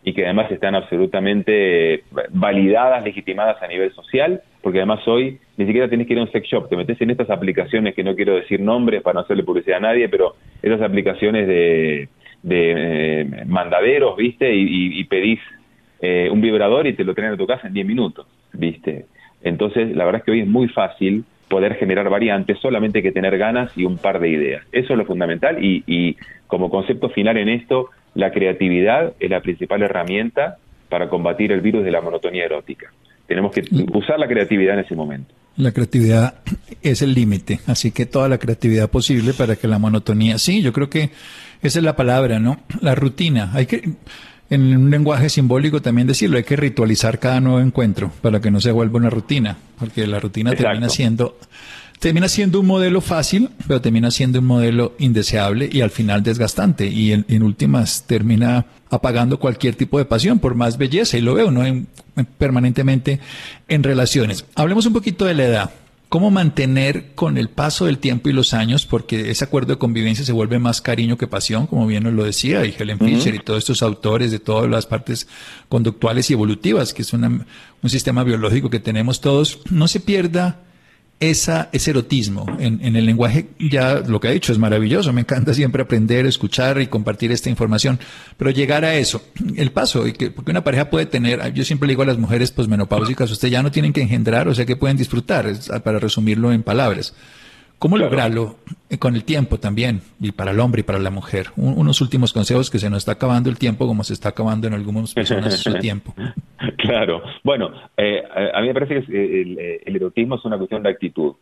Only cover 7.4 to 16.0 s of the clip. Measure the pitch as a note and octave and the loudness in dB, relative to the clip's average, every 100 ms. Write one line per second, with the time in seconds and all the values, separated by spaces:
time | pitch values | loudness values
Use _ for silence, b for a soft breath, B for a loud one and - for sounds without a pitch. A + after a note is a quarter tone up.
7.4 | F#2+ F#2+ F2+ A2+ G#2+ F#2 F#2+ F#2 G2+ F#2 | -2 -2 -2 -2 -2 -2 -4 -2 0 0
8.4 | - G2 G2+ A#2+ A#2 G#2+ F2+ F2 F2+ G2 | 0 -2 0 0 2 2 2 -2 0 -2
9.4 | F2+ F2 F2 F2+ G#2+ A#2+ A2+ F#2+ F#2 - | 0 -2 0 0 2 2 2 2 0 0
10.4 | b b G#2 A2 G#2+ G2 F#2+ F#2 G#2 A2 | b b -2 0 0 0 0 0 0 0
11.4 | G2 F2 E2+ E2 D#2+ D2+ C#2 _ B B | 2 2 4 2 0 -2 -8 _ B B
12.4 | F2 F2 E2+ E2 D#2+ D#2 D#2 D#2 C#2+ C2+ | -2 0 2 0 -2 -2 0 -2 -4 -8
13.4 | A#1 F2+ F2 F2 G#2+ C#3+ C3 F#2 A#2+ A#2+ | -4 -4 0 0 2 4 2 0 -2 0
14.4 | C3 G#2 G2 F#2 F2+ E2+ F#2+ F#2+ G2+ A2+ | 0 2 2 0 -2 -4 -2 0 0 -2
15.4 | - - _ _ _ _ | -4 -20 _ _ _ _